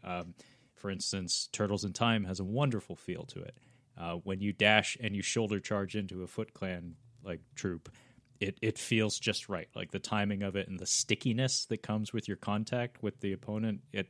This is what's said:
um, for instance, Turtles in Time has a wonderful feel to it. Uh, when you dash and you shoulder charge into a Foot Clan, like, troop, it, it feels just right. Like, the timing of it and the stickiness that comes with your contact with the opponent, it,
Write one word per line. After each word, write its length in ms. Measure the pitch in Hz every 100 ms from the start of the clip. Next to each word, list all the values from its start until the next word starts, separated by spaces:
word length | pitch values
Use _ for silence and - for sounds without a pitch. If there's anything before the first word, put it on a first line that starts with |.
um, 300 | 92 90 87 - - _ _
for 160 | - 101
instance, 580 | 92 - 98 87 - -
Turtles 320 | - 101 101
in 80 | 104
Time 320 | - 117 110
has 160 | 92 92
a 40 |
wonderful 520 | 95 120 143 107 - 85
feel 280 | - 82
to 160 | - -
it. 140 | - - - _ _ -
Uh, 160 | 85 87
when 160 | 98 95
you 120 | 101
dash 440 | - 104 107 - -
and 160 | 110 98
you 60 |
shoulder 360 | - 117 107 101
charge 360 | - 104 95 107
into 260 | 98 92
a 40 | 90
Foot 260 | - 110
Clan, 400 | - 95 87 87 - - -
like, 160 | 95 82 -
troop, 360 | - 98 85 - - - - _ -
it, 160 | 98 -
it 160 | 110 -
feels 400 | - 110 107 -
just 300 | 110 - -
right. 180 | 87 85
Like, 160 | 104 90
the 80 | 98
timing 440 | - 107 104 101
of 140 | 98 98
it 120 | 92
and 100 | 92
the 80 | 92
stickiness 800 | - - 107 127 117 131 - -
that 160 | 110
comes 300 | - 107 104
with 140 | 113 104
your 80 | 92
contact 640 | 104 104 107 123 123 -
with 180 | 104 -
the 120 | 101
opponent, 480 | 95 - 107 110 101 -
it, 160 | 98